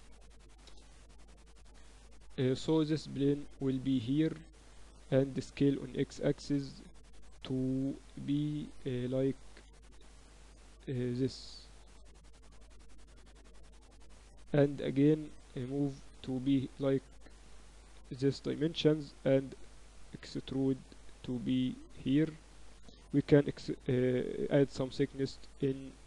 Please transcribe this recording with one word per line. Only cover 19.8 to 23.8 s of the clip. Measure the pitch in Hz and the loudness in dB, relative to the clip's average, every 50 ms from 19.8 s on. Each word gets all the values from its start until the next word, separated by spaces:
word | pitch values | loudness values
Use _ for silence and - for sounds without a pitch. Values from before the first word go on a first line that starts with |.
| - - - - - - - | -18 -18 -16 -16 -14 -14 -12
extrude | - - - - 143 - - 131 135 135 135 135 131 - - - - - - - - | -12 -12 -8 -8 -8 -6 -4 -2 0 2 2 0 0 -4 -12 -18 -16 -16 -16 -16 -10
to | - - | -6 -6
be | 127 120 - 131 127 127 127 127 - - - - - - | -4 -2 0 2 2 2 2 0 -2 -6 -10 -14 -14 -6
here. | - 131 131 147 160 156 156 - - - - - - - - - - - - - - - | 0 2 4 4 4 2 -2 -8 -16 -20 -18 -18 -18 -18 -16 -16 -16 -16 -16 -18 -8 0
We | - 143 | 2 2
can | - - 151 143 143 147 | 6 8 8 8 8 6
ex-, | - - - - | 0 -4 -6 -8
uh, | - - | -8 -4